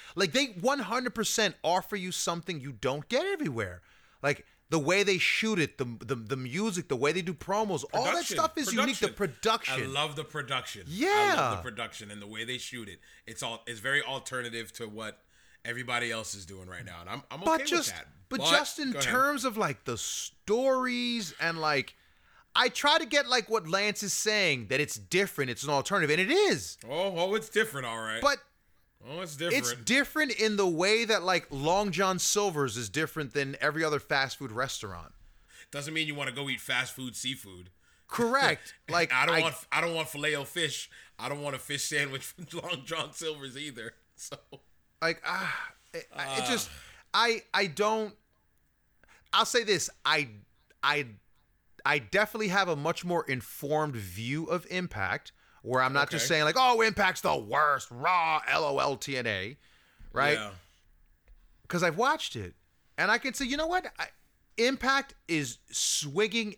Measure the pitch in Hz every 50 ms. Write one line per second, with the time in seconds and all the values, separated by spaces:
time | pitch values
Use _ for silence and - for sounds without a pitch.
0 | - - - 170 196 156 139 269 285 240 196 170 190 254 285 285 202 180 233 254
1 | 247 247 - 226 202 - - 226 214 175 - - - 160 180 190 - - 208 196
2 | 180 180 - - - 185 170 170 - 190 170 143 123 143 123 101 - 127 139 151
3 | - - 233 269 359 392 392 311 294 156 120 113 101 90 90 87 - _ - -
4 | - _ _ _ 139 143 143 - - _ _ _ _ _ 156 160 135 160 185 202
5 | 196 202 190 170 - - - - 220 220 214 175 143 - - - 127 120 117 104
6 | 117 110 135 117 110 104 135 131 127 120 135 185 214 226 175 180 - - 135 113
7 | 139 147 165 190 170 185 170 - - 180 196 214 220 202 175 143 - - - 208
8 | 262 - - 349 302 - 349 330 320 320 - 320 262 190 233 247 285 269 226 -
9 | 208 143 - - 202 151 117 - - 220 220 226 - - 131 131 131 131 135 143
10 | 151 151 143 156 147 - - 151 135 120 135 127 - - - 101 87 139 170 208
11 | 311 392 415 415 415 392 339 - 139 120 104 90 - 123 107 120 113 110 - -
12 | 107 104 104 104 101 104 110 110 117 120 127 120 - - 127 120 107 98 85 -
13 | - - - - _ 110 110 - 139 117 117 113 - 120 117 104 104 135 139 143
14 | 113 123 135 127 - - 131 127 120 117 113 117 110 - - - 117 107 104 110
15 | 110 107 104 - _ _ _ _ - - - _ - 120 120 123 120 123 120 120
16 | 120 117 113 113 104 - 101 101 87 90 98 92 92 90 90 87 87 90 85 85
17 | 87 92 113 143 - - - 160 196 277 320 269 285 311 349 330 269 - 180 -
18 | - - - - - _ 262 - 139 165 170 - 277 - - 320 294 254 - 139
19 | 135 240 220 254 269 285 294 247 247 254 208 220 190 151 127 - _ 127 120 -
20 | - - - - - - - _ _ 190 214 247 269 269 262 262 254 247 240 240
21 | 240 240 240 233 190 151 - - 156 170 165 160 156 151 147 135 - - - _
22 | _ _ _ _ _ _ _ - _ _ - 220 254 247 - - - 294 311 320
23 | 320 214 285 285 254 240 254 240 196 214 220 220 165 156 185 196 208 208 202 -
24 | 208 185 - - - 214 214 208 190 160 139 123 107 98 131 139 147 - - 110
25 | 98 - 170 185 202 - - 143 135 123 117 - 135 151 143 135 131 - 196 190
26 | 160 143 151 180 185 226 320 403 415 359 196 127 90 - - - - 117 143 170
27 | 190 196 180 165 180 190 214 214 220 - - 202 175 143 139 135 127 117 113 113
28 | 110 110 110 113 269 285 285 - - _ _ _ _ _ _ _ _ _ _ _
29 | 110 123 151 175 190 160 147 139 165 175 247 - 123 120 123 120 - 208 247 277
30 | 262 - - 311 302 262 196 185 220 220 208 202 196 180 165 156 180 202 220 233
31 | 233 208 220 185 170 185 180 165 - - 143 135 143 160 180 202 214 202 151 180
32 | 196 185 185 175 - - - 208 208 196 156 147 139 123 104 123 117 98 90 151
33 | 160 - - 156 143 117 - 143 135 135 139 - 139 151 147 160 160 156 147 135
34 | - - 151 135 135 123 - - 139 117 107 120 135 131 - - 110 98 90 85
35 | 78 - - - - - - - _ _ - - - - - 143 139 160 156 160
36 | 156 151 147 143 139 131 120 143 139 135 127 110 - - 127 123 127 - - 131
37 | 127 123 110 - 131 127 - - - 98 95 90 90 90 - _ _ _ _ _
38 | _ - - - 240 226 254 277 262 190 151 - - - - - _ - 165 175
39 | 165 139 131 127 143 165 165 165 160 160 135 - - - 135 156 165 170 165 160
40 | 151 - - 143 147 151 147 143 135 - - 175 160 139 - - - - - -
41 | - - _ - 117 131 143 147 143 143 143 - - - 143 139 - - 156 143
42 | 143 135 135 131 - - - 180 175 - 165 160 - 180 175 147 123 160 165 160
43 | 151 151 131 - 165 156 151 143 135 131 120 139 151 147 120 117 110 113 - _
44 | _ _ _ - - - 143 - _ _ 139 - _ _ _ _ _ _ _ _
45 | 165 165 165 - - - 143 190 190 151 - - - - - _ _ _ - 165
46 | - - - 165 175 135 135 135 127 247 240 208 - - - - - - - -
47 | - _ - 208 233 233 226 196 - _ - 196 202 180 131 196 208 214 220 220
48 | 214 202 208 _ _ _ _ _ _ _ _ _ _ _ _ _ _ _ _ _
49 | - _ - _ _ _ - 202 220 - - 240 220 214 190 160 - - - _
50 | - 143 156 156 147 113 107 101 - _ _ _ _ _ _ _ - 143 147 147
51 | 135 117 104 - _ _ _ _ _ _ _ _ _ _ _ - - 139 151 143
52 | 110 95 180 196 214 - - 220 220 185 185 202 190 180 160 143 147 165 170 -
53 | 175 180 175 165 - - 131 123 107 - - - 147 139 151 151 156 147 127 110
54 | 98 90 87 107 113 123 143 160 160 151 175 175 - - 175 185 180 - - 104
55 | 95 90 113 - - - - _ _ _ _ - - 110 127 127 131 131 135 143
56 | 147 143 165 151 120 131 165 151 151 156 - 254 262 254 240 226 226 220 190 208
57 | 196 185 180 - - 160 151 135 107 101 131 143 151 147 139 127 - - 120 120
58 | 147 175 185 170 165 160 156 147 117 123 139 160 156 143 139 139 131 143 135 -
59 | - 143 135 127 120 113 101 92 95 113 143 - _ _ - _ _ _ _ -
60 | - - - 123 139 147 147 113 104 101 92 90 - _ _ _ _ _ _ _
61 | _ _ _ _ _ - - - - _ _ _ - - 175 170 180 170 151 190
62 | 247 277 320 311 - - - 113 95 87 - _ _ _ _ _ _ _ _ -
63 | 170 202 226 233 - 262 - - 269 233 277 294 320 330 359 370 320 - - -
64 | - - - _ _ _ _ _ _ _ _ 214 233 262 269 - 233 262 269 277
65 | 269 - - _ _ - 170 151 139 117 117 - _ - - - - - - -
66 | 147 143 139 190 220 208 214 226 220 208 170